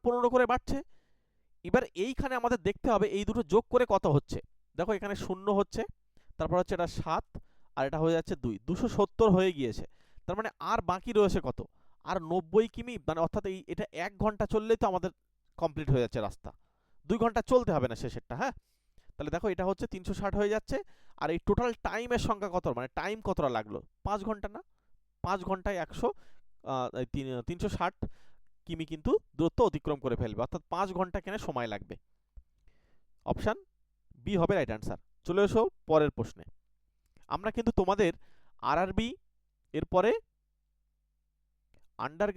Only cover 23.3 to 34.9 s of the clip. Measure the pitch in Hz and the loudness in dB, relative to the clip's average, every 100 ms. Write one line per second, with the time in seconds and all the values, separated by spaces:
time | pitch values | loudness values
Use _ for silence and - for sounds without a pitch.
23.3 | 185 143 117 107 101 - _ 190 208 202 | 0 0 0 -4 -10 -12 _ -4 -4 -4
24.3 | 208 196 220 - _ _ - _ _ 175 | -6 -8 -12 -18 _ _ -20 _ _ -2
25.3 | 190 180 190 202 190 160 - 254 403 - | -2 -2 -4 -2 -4 -6 -2 -2 -2 -12
26.3 | - - - - 131 123 - 127 143 135 | -20 -20 -16 -6 -4 -4 -4 -6 -6 -6
27.3 | 127 117 175 208 - 175 - - - - | -6 -6 -4 -4 -2 -4 -4 -10 -10 -18
28.3 | - - - - 165 156 156 233 415 _ | -20 -20 -20 -10 -8 -6 -4 0 0 _
29.3 | 135 165 - 226 156 - 143 135 117 117 | 0 0 4 2 2 -4 -2 -2 -2 -2
30.3 | 104 123 175 - - 190 180 185 196 190 | -4 -4 -6 -8 -4 -4 -2 -4 -4 -6
31.3 | 208 - 131 117 101 - 98 _ _ _ | -8 -4 -4 -4 -6 -10 -18 _ _ _
32.3 | - - _ - _ _ - _ _ - | -20 -20 _ -20 _ _ -20 _ _ -4
33.3 | - 208 302 381 _ _ _ _ - 123 | -2 -2 -4 -8 _ _ _ _ -12 -2
34.3 | 196 165 196 127 110 - | 0 2 2 0 -4 -6